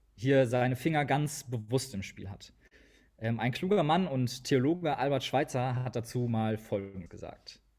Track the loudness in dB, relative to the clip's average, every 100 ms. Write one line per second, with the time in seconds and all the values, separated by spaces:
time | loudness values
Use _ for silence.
0 | _ -4 4 6 6 4 2 2 0 0
1 | 2 0 0 -4 -8 -8 -2 -2 -2 -6
2 | -8 -12 -12 -14 -16 _ _ -20 -20 _
3 | _ _ -2 0 0 -2 0 2 4 2
4 | 2 0 -2 -2 0 2 4 0 -2 0
5 | 0 0 2 0 0 0 -2 -2 -2 -4
6 | -4 -2 0 0 0 -2 -2 -2 -2 -10
7 | -14 -12 -14 -14 -20 -20 _